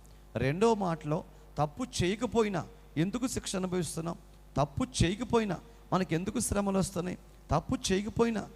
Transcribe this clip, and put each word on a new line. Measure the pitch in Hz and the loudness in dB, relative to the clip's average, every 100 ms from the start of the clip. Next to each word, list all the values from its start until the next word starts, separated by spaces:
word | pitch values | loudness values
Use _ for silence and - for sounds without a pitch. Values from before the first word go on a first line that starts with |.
| - - - 113 | -14 -20 -6 -2
రెండో | 131 165 226 | 0 4 2
మాటలో | 214 185 160 147 165 - - - - | 2 0 -2 -2 -4 -6 -16 -10 -4
తప్పు | 147 - 262 - | -2 -2 -6 0
చేయకపోయినా | 180 208 233 220 208 180 101 - - 143 | 0 0 0 2 2 0 -6 -12 -6 0
ఎందుకు | 185 247 254 | 0 0 -2
శిక్ష | - - 190 | -4 -4 -2
అనుభవిస్తున్నాం, | 185 185 156 165 170 - - - - - | -2 -2 -2 -4 -6 -8 -14 -20 -6 0
తప్పు | 147 - 254 - | 0 0 -2 4
చేయకపోయినా | 165 202 240 233 208 165 - - - | 2 2 2 2 2 -4 -8 -16 -2
మనకు | 185 190 | 0 2
ఎందుకు | 160 196 247 | 0 0 -2
శ్రమలు | - 202 202 190 | 0 0 2 2
వస్తున్నాయి, | 180 175 180 - - - - | 0 -2 -4 -6 -14 -12 0
తప్పు | 165 - 254 - | 0 0 -2 2
చేయకపోయినా | 190 214 220 233 208 - | 0 0 2 2 0 -6